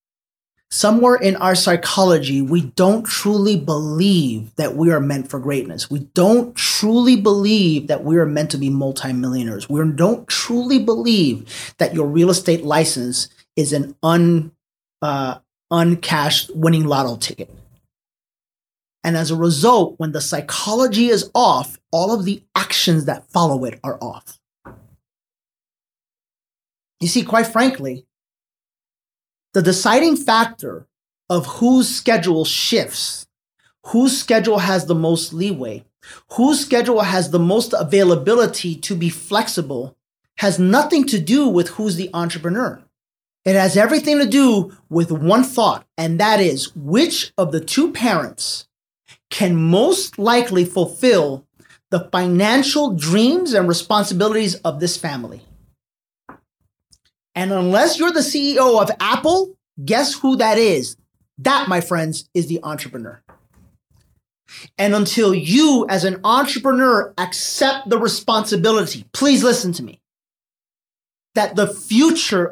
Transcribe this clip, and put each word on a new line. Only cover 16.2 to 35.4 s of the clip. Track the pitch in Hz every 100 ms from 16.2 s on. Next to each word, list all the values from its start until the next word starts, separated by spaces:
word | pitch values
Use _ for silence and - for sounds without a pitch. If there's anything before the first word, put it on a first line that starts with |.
| 143 - -
winning | 160 160 160
lotto | 156 135 131 117
ticket. | - - - - - _ _ _ _ _ _ _ _ _ _ _ _ _
And | 165 165
as | 156
a | 160
result, | 170 143 220 240 170 -
when | 160
the | 151
psychology | 143 151 151 - 208 226 254 208 240
is | 208 -
off, | 240 226 131 139 - _
all | 165 190
of | 233 185
the | 196 _
actions | - - - - 160 143
that | - -
follow | 175 165 135
it | 123 110
are | - -
off. | 120 - - - _ _ - - _ _ _ _ _ _ _ _ _ _ _ _ _ _ _ _ _ _ _ _ _ _
You | 170
see, | 240
quite | - 226 226
frankly, | 220 262 254 135 127 - _ _ _ _ _ _ _ _ _ _ _ _ _ _
the | 190
deciding | 185 185 - 240 330 285
factor | - 226 226 - 127 85 - _ _ _ _
of | 175 -
whose | - 233 254 -
schedule | - - 220 175 160
shifts, | 156 - - 220 - - - - - _ _ _ _ _ -
whose | 226 262 -
schedule | - 226 226 208
has | 180 190 156
the | 165
most | 165 165 -
leeway, | 160